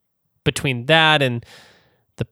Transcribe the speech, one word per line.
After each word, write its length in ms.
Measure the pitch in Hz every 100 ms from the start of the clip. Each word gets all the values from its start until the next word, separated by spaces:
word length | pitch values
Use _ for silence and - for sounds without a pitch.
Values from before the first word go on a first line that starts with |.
| _ _ _ _
between 440 | - - 147 123 120
that 340 | 160 156 151
and 240 | 131 120 - - - _ _ _ _ -
the, 80 | -